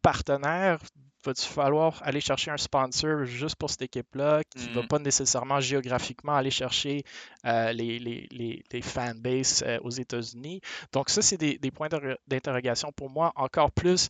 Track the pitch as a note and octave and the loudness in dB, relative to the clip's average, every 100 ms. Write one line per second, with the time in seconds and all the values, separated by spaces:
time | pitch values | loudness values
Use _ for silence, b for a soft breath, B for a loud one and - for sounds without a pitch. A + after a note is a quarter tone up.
0 | E3+ - - C#3 C#3+ F3 F#3+ D#3+ C#3+ C#3+ | 2 2 0 0 2 2 2 2 -2 _
1 | C3+ _ C#3 C3 - D3 C#3 D3+ D#3+ D3+ | -20 _ -6 -4 -4 2 4 6 4 2
2 | D3 C#3+ - C3+ E3+ C#3+ - C#3+ C3 B2 | -2 -2 0 -2 -2 -4 0 2 2 2
3 | D#3 D3+ B2 A#2+ D3+ - D3 - C3 B2+ | 2 2 0 -2 -4 -4 -4 -4 -4 -6
4 | - C3+ D3 D3+ D#3 B2+ A#2+ A#2 A#2 D3 | -6 0 4 4 2 -8 -4 -2 0 0
5 | C#3+ - C3 B2+ B2+ C#3 B2+ C#3 B2 B2 | 2 2 2 0 2 0 2 0 0 -2
6 | - B2 - C#3+ C3+ - B2+ - C#3+ C#3+ | -2 -8 0 2 2 0 0 -2 -2 -4
7 | - B B B B2 A#2 A2+ A#2 A#2 A#2 | -6 B B B 0 2 2 0 -2 -4
8 | A#2+ A#2+ - B2 A#2 B2+ - A#2+ - C3+ | -6 -8 -10 -8 -6 -8 -8 -8 -6 -4
9 | A#2+ A2+ B2 C3 C3 - B2 A#2 B2 B2 | -4 -4 0 2 2 0 0 -4 -4 -8
10 | B2 A#2+ A2+ A#2 C#3+ F#3 B B B C3+ | -6 -6 -6 -10 -12 -12 B B B -2
11 | C#3 G#3 - F3+ D#3 - C3+ - D#3 D#3+ | 0 2 2 2 0 0 -4 -2 -2 0
12 | C#3 B2+ - C3 C#3+ B2+ B2 A#2 D3+ - | -2 -6 -4 -4 -2 -2 0 -2 -4 -10
13 | C3+ C#3 E3 D3 C3 E3 D3 - F3 F3+ | -6 0 0 0 -2 4 4 4 4 4